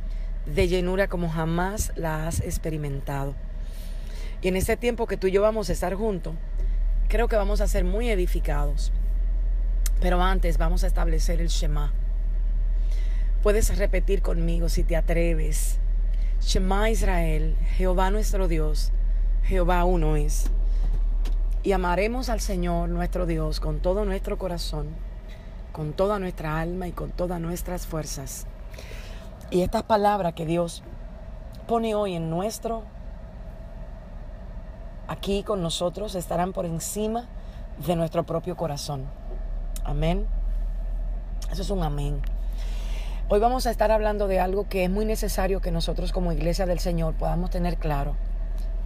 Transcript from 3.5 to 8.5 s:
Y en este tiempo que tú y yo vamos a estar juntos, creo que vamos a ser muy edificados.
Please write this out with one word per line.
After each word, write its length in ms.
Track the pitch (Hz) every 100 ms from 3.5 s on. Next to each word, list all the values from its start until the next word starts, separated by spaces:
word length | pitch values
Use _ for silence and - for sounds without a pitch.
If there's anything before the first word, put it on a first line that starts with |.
| - - - - - - - - -
Y 60 | 185
en 80 | 185
este 220 | 175 220
tiempo 280 | 240 226 226
que 100 | 190
tú 120 | 190
y 40 |
yo 100 | 190
vamos 260 | 208 220 196
a 40 |
estar 200 | 165 180
juntos, 400 | 190 220 190 160 160 - - - - - - -
creo 200 | 214 233
que 80 | 226
vamos 260 | 196 208
a 60 | 202
ser 160 | 202
muy 260 | 180 196 240
edificados. 840 | 202 175 170 -